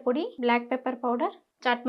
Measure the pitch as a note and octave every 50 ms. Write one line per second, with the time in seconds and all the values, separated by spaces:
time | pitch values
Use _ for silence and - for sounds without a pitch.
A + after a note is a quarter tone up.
0 | C4 B3+ B3 C#4+ F4+ B4 - - B3 A#3+ A#3 A#3+ A#3+ A#3+ - B3+ B3 B3+ B3 B3
1 | - B3 A#3+ A#3+ D#4 G4 - - _ _ _ _ - B3+ A#3+ A#3+ -